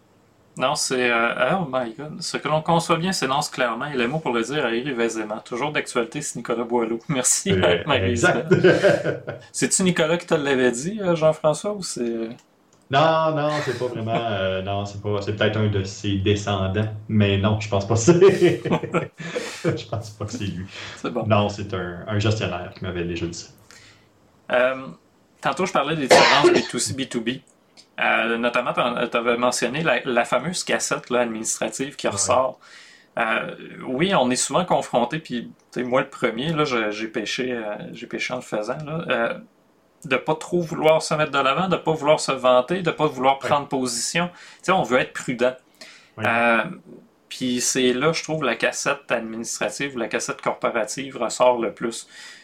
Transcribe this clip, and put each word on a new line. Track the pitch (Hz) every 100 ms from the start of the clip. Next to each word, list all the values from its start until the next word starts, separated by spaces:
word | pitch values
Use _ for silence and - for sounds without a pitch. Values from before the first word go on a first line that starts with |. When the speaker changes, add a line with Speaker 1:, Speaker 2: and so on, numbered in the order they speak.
| _ _ _ _ _ -
Speaker 1:
Non, | 131
c'est, | 156 - 131 123
euh, | 117 117 - 127 185
oh | 151
my | 131 117
God. | 113 151 -
Ce | - -
que | 143
l'on | 156
conçoit | 156 165 165 165
bien | 180
s'énonce | 180 135 139 147
clairement, | - 123 117 143
et | 131
les | 120
mots | 156
pour | 151
le | 117
dire | 113 151 123
arrivent | 113 143 120
aisément. | 117 110 107 110
Toujours | - 120 147
d'actualité, | 147 - 123 113 147
c'est | 143 127
Nicolas | 117 117
Boileau. | 117 120 113 117
<laughs> | -
Merci, | 135 - - 196
Speaker 2:
Euh, | 196 175 175 156
Speaker 1:
Marie-Isabelle. | 131 95 90 175 233 -
Speaker 2:
exact. | 180 185 - 190 - 156 127 - -
<laughs> | -
Speaker 1:
C'est-tu | - 135 -
Nicolas | 185 175 156 170
qui | -
te |
l'avait | 160 139 131 123
dit, | 117 160 220
euh, | 185
Jean-François, | 165 156 156 156 156 208
ou | 208
c'est, | 175 117
euh, | 120 113 113 117 _ _ _ _ -
Speaker 2:
Non, | 139 160 160 160
non, | 147 147 151
c'est | 131 110
pas | 123
vraiment, | 117 110
euh, | 113 113 101 95 95
non, | 95 101
c'est | 101 101
pas, | 104 104
c'est | 101
peut-être | 107 107 107
un | 107
de | 98
ses | 95 - 104 98
descendants, | 98 101 - 98 95 101 107 - -
mais | 110 101 98
non, | 107 107
je | -
pense | 98 -
pas |
que | 110
c'est, | 175 170 196 190 175 -
<laughs> | - 165 - 170 147 - 165 247 - -
je | 175 107 -
pense | 104 -
pas | - 104
que |
c'est | 123
lui. | 98 85 98 - - -
Speaker 1:
C'est | -
bon. | 117 110
Speaker 2:
Non, | 104 101
c'est | - 98
un, | 92 90 87 -
un | 104
gestionnaire | 110 107 92 87 80 -
qui |
m'avait | 92 87
déjà | 85 85 85
dit | -
ça. | - - - - - - _ _ _ _ -
Speaker 1:
Euh, | 123 127 131 135 - _ _ _ _
tantôt, | 147 131
je | 185
parlais | 160 143 160
des | 127
différences | - - 135 349
B | 349 -
two | 123
C, | -
B | 127 131
two | 120
B. | 110 131 - _ _ - _ -
Euh, | 113 113 113 117
notamment, | 120 123 127
t'en, | 170 123 120 120
t'avais | 120 117 117
mentionné | 123 123 120 143
la, | 165 123
la | 139 117
fameuse | 117 127 143 180
cassette, | - 113 - - -
là, | 123
administrative | 120 110 113 - 113 - 135 -
qui | 120
Speaker 2:
Ouais. |
Speaker 1:
ressort. | 104 - 127 131 - - - - - _ -
Euh, | 113 113 - - - - 127
oui, | 127 190
on | 175 123
est | 123
souvent | - 147
confronté, | 180 156 - 127 120 160
puis, | - 120 - - _
tu | 120
sais, | 123
moi, | 131
le | 139
premier, | - 123 113 151
là, | 156
je, | 147 123 107
j'ai | 104 110
pêché, | 113 104 - 127
euh, | 120 107 104 -
j'ai | - -
pêché | 113 -
en | 127
le |
faisant, | - 113 107 151
là. | 147 160 -
Euh, | 120 117 - - _ _ _ _ _
de | - -
pas | -
trop | 156 - 175
vouloir | 160 156 156 160
se | -
mettre | 156 151
de | 139
l'avant, | 135 143 185
de | 160
pas | -
vouloir | 151 139 151
se | -
vanter, | 135 127 127 123 185
de | 165
pas | 131 151
vouloir | 131 131 135
Speaker 3:
Oui. | 127
Speaker 1:
prendre | 147 -
position. | 135 127 117 - 170 175
Tu | - - -
sais, | -
on | 170
veut | 113 127
être | 156
prudent. | - - 117 127 127 _ _ - - _ -
Speaker 3:
Oui. | 117
Speaker 1:
Euh, | 120 117 113 104 - - - - _ _
puis | - 127 123
c'est | - 135 127
là, | 123 151
je | 160
trouve, | - 156
la | 131 113
cassette | 123 - - - -
administrative | 123 113 110 113 - 120 - 143
ou | 131
la | 110
cassette | 117 - -
corporative | 123 - 120 117 107 - 135 131
ressort | 110 - 127 120
le | 107
plus. | - 120 113 - - - -